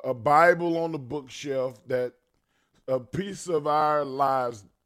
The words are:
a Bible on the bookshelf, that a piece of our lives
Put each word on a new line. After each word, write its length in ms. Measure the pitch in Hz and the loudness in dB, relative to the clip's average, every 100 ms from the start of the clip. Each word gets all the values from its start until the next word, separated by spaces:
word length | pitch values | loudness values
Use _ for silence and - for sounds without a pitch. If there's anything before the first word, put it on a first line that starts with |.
a 120 | 131 | -4
Bible 600 | 123 143 147 175 170 170 165 | -2 4 6 6 6 2 -2
on 120 | 165 | -2
the 60 | 156 | -6
bookshelf, 880 | 120 151 131 - 143 131 131 117 120 | -8 -10 -10 -12 -6 -2 -4 -6 -4
that 280 | 127 123 - _ _ _ _ _ _ - | -2 -4 -8 _ _ _ _ _ _ -4
a 100 | 131 | -4
piece 480 | 117 170 196 185 175 | -4 -8 -8 -8 -4
of 200 | 156 147 | -2 0
our 380 | 151 151 147 | 2 2 0
lives 600 | 143 135 135 135 120 110 101 _ | -2 0 0 0 -2 -6 -16 _